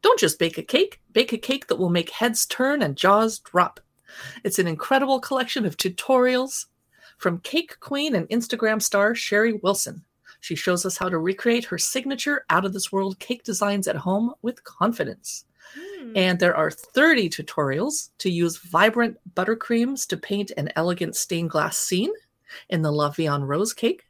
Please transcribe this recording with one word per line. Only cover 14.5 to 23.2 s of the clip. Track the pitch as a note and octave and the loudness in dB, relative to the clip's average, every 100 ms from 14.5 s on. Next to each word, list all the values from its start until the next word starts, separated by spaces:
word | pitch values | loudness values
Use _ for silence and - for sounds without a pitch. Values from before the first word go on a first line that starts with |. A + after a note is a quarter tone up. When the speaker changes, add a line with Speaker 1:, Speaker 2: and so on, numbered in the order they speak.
| A#3+ | -8
Speaker 1:
confidence. | - - G3+ A#3 - - - - _ _ - C#4 | -14 -2 -2 0 -6 -6 -12 -14 _ _ -20 -16
Speaker 2:
Hmm. | F#4 G4 B3+ G#3+ | -14 -14 -4 0
Speaker 1:
And | F#3 F3+ | 2 4
there | F3+ D#3+ | 4 4
are | D#3 | 0
thirty | - - - D#4 C#4+ F3+ | -2 -4 4 6 6 2
tutorials | - D3+ - C#3 C#3 B3+ D4 - _ | -2 -6 -2 0 0 -2 -4 -8 _
to | F#3+ | -2
use | E3+ E3+ E3+ | 0 0 -2
vibrant | F3 E3 G#3 A3+ A#3 - - | -2 4 4 4 -2 -4 -8
buttercreams | - F#3 A3+ - A#3 A#3+ C4+ - | -4 -2 -2 0 0 0 -2 -6
to | E3 | -8
paint | - G3+ G3 - | -4 -4 -4 -6
an | D3 - | -4 -2
elegant | E3+ F3 E3+ - | 0 0 -4 -4
stained | - E3+ E3 | -4 -4 0
glass | D#3 D#3 - | 0 0 -2
scene | - F3+ C4 A4 _ _ _ - - | -2 0 0 -4 _ _ _ -20 -4
in | F3 | 0
the | D#3 | 0
La | D3 D3 | 2 0
Vie | D3 | 0